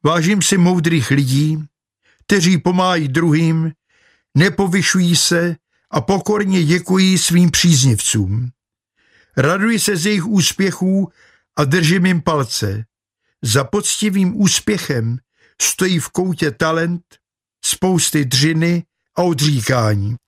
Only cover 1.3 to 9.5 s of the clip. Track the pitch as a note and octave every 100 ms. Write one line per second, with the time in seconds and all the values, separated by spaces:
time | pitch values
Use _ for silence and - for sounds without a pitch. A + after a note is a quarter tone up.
1.3 | C3+ D#3 D#3 D3+ _ _ _ _ _ -
2.3 | G3+ F3 F3 F#3 F#3 F#3 F3 C#3+ C#3 E3+
3.3 | D3+ E3 D#3+ D#3+ - _ _ _ _ _
4.3 | C#3+ F#3+ G#3 F#3+ F#3 - F#3 F3 E3 -
5.3 | E3+ F3 D#3+ _ _ _ D#3 A#2+ F#3+ -
6.3 | G#3 G3 F#3+ D3+ F3 F3 F#3 F#3+ F#3 -
7.3 | E3+ F3 - F3 D3 C3 G#2+ - A2 F#2+
8.3 | G#2+ B2 _ _ _ _ _ _ _ _
9.3 | - C3+